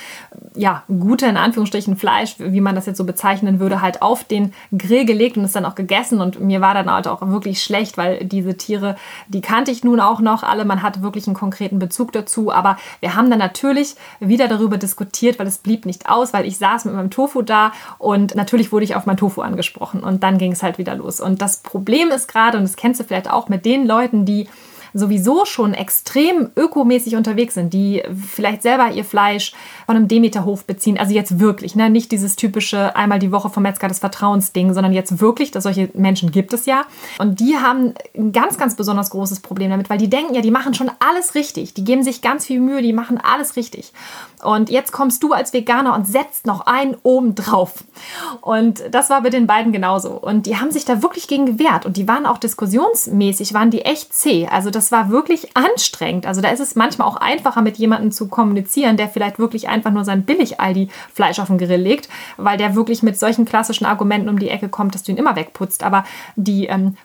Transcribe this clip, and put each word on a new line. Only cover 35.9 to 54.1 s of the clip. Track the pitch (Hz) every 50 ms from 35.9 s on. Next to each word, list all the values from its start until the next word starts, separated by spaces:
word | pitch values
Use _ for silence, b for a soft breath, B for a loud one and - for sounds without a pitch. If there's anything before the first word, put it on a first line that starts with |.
| -
Menschen | - 190 190 190 190 180 165
gibt | 147 196 196 -
es | 240 233 -
ja. | 269 262 269 277 - B B B B B B
Und | - 208 185 190
die | 226 269 311
haben | 269 254 247 254 262 254 233 - - - - -
ein | - 214 214
ganz, | 196 233 269 392 - -
ganz | 294 240 226
besonders | - 208 202 208 202 202 -
großes | - 196 196 190 196 190
Problem | - - 190 190 190 190
damit, | 190 196 196 -
weil | 208 202
die | 220 196
denken, | 247 277 320 330 247
ja, | 254
die | 226 220
machen | 233 262 254 277 226
schon | - 262 254 - -
alles | 254 294 349 359 349 - -
richtig, | 294 294 - - - - 175 -
die | 202 190
geben | 220 254 269
sich | 254 269 240 -
ganz | - 233 262 294 -
viel | - 262 247
Mühe, | 254 262 277 277
die | 240 233
machen | 220 226 233 - 240 -
alles | - - - 285 285 - -
richtig. | 247 226 - - - - - - B B B B B B B B B
Und | - - 214 220 220 220
jetzt | 233 262 277 -
kommst | - - 277 262 - -
du | 311 294
als | 294 247 247 -
Veganer | - 254 220 247 240 254 269 262 -
und | - 196
setzt | 196 208 269 294 - - - -
noch | 233 196 - -
einen | - 240 269 277 269 247 -
oben | - 254 254 262 254 226 196
drauf. | 208 190 220 214 190 185 180 - - - - - B B B B B B 330 254 240
Und | B - 220 220 226 233 214 - - -
das | 233 247 269 -
war | 277 269
bei | 233 247
den | 247 254 233
beiden | 214 214 220 220 226
genauso. | 208 196 185 185 190 190 185 190
Und | - - - - 208 214 202
die | 202 220
haben | 202 247 311
sich | 302 294 -
da | - 247 208
wirklich | 269 349 - 349 - -
gegen | 285 269 277
gewehrt. | 254 220 220 311 320 180 170 -
Und | 196 180
die | 196 190 214
waren | 233 285 294
auch | - 240 -
diskussionsmäßig, | - 226 - - 214 190 202 247 349 466 453 - - - - 202 202 196 196 - 208 196 208
waren | 208 226 233
die | 226 -
echt | - - 302 302 - -